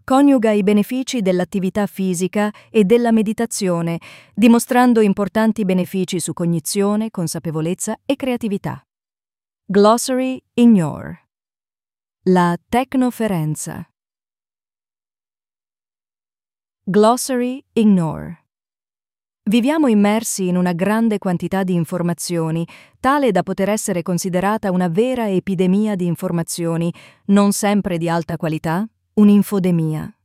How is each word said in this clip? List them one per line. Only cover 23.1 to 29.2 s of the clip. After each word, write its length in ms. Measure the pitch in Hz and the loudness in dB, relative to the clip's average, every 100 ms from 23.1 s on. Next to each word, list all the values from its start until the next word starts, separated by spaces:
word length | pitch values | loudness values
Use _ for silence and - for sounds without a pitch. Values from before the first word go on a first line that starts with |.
| 294 262 | 0 2
da 140 | 180 | 0
poter 240 | 190 190 196 | -2 -2 -2
essere 340 | 214 - 175 | -2 -4 -6
considerata 680 | 175 175 185 180 190 220 202 | -4 -4 -2 -2 -2 -2 -2
una 160 | 180 180 | -2 0
vera 420 | 170 254 247 214 | 0 0 -2 -2
epidemia 640 | 185 - 185 185 196 214 | -2 -2 0 2 2 0
di 100 | 190 | -2
informazioni, 880 | 175 160 185 170 165 - 165 165 170 - - _ - | -4 -4 -4 -4 -6 -6 -4 -4 -4 -6 -16 _ 2
non 260 | 202 202 | 4 4
sempre 440 | - 202 208 196 170 | 0 0 0 -2 -4
di 120 | 170 | -2
alta 280 | 170 165 160 | -4 -4 -6
qualità, 480 | 160 156 165 170 226 _ _ | -4 -4 -4 -4 -6 _ _
un'infodemia. 1000 | 214 | 4